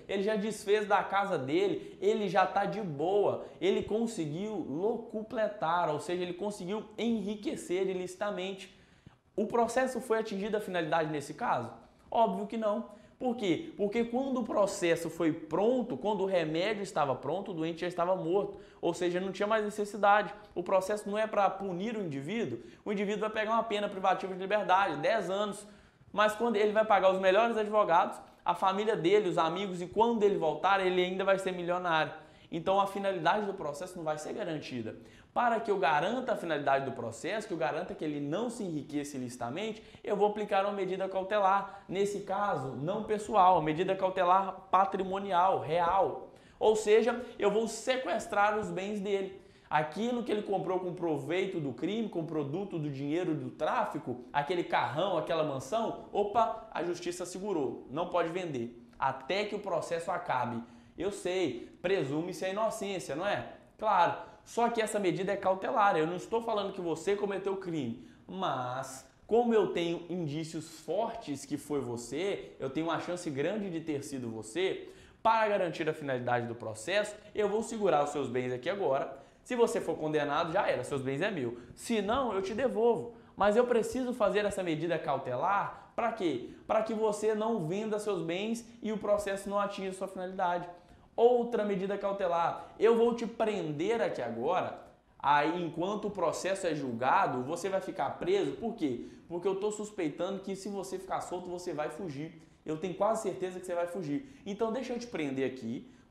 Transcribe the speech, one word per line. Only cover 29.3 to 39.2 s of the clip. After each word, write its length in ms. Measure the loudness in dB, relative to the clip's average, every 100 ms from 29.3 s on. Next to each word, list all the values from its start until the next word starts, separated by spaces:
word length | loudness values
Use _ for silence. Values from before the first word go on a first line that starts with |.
| 2
amigos, 440 | 2 0 -4 -4
e 40 | -2
quando 360 | 2 4 6
ele 160 | 4 4
voltar, 400 | 0 2 2 4
ele 240 | 4 2
ainda 220 | 2 2
vai 140 | 2 2
ser 140 | 2
milionário. 600 | -4 -2 -2 2 2 0 -4 -16 -20 -10
Então 280 | -4 2 4
a 60 | 2
finalidade 580 | 0 -2 0 2 2
do 100 | 0
processo 420 | -4 -6 -8 -8 -6
não 80 |
vai 140 | -4 -4
ser 140 | -4
garantida. 640 | -6 -4 -6 -6 -6 -8 -10 -16 -20 -8
Para 260 | 0 2 2
que 100 | 0
eu 80 | 2
garanta 540 | 4 4 2 0 -2
a 40 | -2
finalidade 500 | -2 -2 2 2 2
do 60 |
processo, 540 | -4 -6 -6 -6 -4 -4
que 60 |
eu 60 | -2
garanta 340 | -2 -2 -6
que 120 | -6
ele 160 | -4 -4
não 280 | -2 -2 -4
se 140 | -4
enriqueça 540 | -6 -6 -4 -4 -4
ilicitamente, 640 | -6